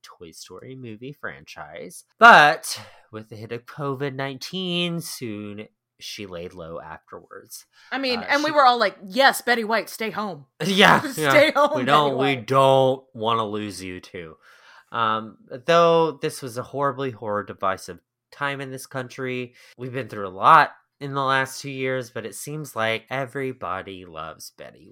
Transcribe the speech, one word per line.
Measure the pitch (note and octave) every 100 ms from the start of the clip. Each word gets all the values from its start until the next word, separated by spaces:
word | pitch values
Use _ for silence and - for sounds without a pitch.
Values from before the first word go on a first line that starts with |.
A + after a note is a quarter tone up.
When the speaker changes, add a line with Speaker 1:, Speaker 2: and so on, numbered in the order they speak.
Speaker 1:
Toy | - - E2+
Story | - - F#2 B2
movie | C3 B2 G#2+ B2+
franchise. | D3 G2+ C#2 - - D3 - F3+ - - -
But | A#3 F#3+ D3 E3 - - - - _
with | G#2+ A2
the | G#2+
hit | A2
of | A#2+ A#2+
covid | - C#3+ C3 C#3+
nineteen, | C3 C3+ C3 - F#3 F#3 F3 F3 E3+
soon | - - A#2+ G#2 G#2 G#2 G#2+ _ _ _
she | - - G2
laid | F2 F2
low | F2+ D#2+ E2
afterwards. | D2+ D#2+ _ G2 - G2 - - - _ -
Speaker 2:
I | B3+
mean, | C4+ A#3
Speaker 1:
Uh, | F#3
Speaker 2:
and | C#4+
we | D4+
Speaker 1:
she | D4+
Speaker 2:
were |
all | B3+ A#3+
like, | G3+ -
"Yes, | F#3+ G3 C4+ -
Betty | - A#3+
White, | G#3+ A3 -
stay | - A3
home." | G3+ G#3+ D#3 C#3
Speaker 1:
<laughs> | -
Yeah, | D#3+ F#3+ G3+ -
Speaker 2:
<laughs> | D4+
Stay | D#3+ D3+ C3+ D#4
Speaker 1:
yeah. |
Speaker 2:
home, | C#4 D4 -
Speaker 1:
We |
don't, | B2 D3 C#3+
Speaker 2:
Betty | C3 C3+
Speaker 1:
we | C3
Speaker 2:
White. | G#2+
Speaker 1:
don't | C3+ C3+ C3+ C3 C3+ -
wanna | A#2+ A2 A2+ G#2+
lose | G#2+ G#2 F2+
you | F#2+ F2+
too. | - F#2+ D#2+ D#2 _ - - - -
Um, | A#2 A2 A2 A2 - - C3 A#2
though | E3+ E3+ E3 D#3+
this | C#3+ D#3 -
was | C3 A2+
a |
horribly, | A#2+ C3 C#3+ B2+ C3+
horror | G#2+ A2 G#2
divisive | G2 G2 G2 F#2+ - F2 _ _ _
time | - C#3+ C#3
in | C3+
this | C3 -
country, | C3 B2 - C3 B2+ B2 _ - -
we've | B2+
been | B2 A2+
through | G#2+ G2
a |
lot | F#2 A#2 D#3+ C#3+ - _ -
in | C#3+
the | C#3
last | C3+ C3+ C3 -
two | C#3
years, | C3+ C3 C3 A2+
but | A#2
it | G#2+
seems | G2+ - D3+ C#3+
like | A2+ A2 A2 -
everybody | C3 C3 C#3 C3 B2+ F2+ F#2 F#2 F#2+ F2+
loves | D#2+ D#2+ D2+ - -
Betty | C2+ A#1 F2+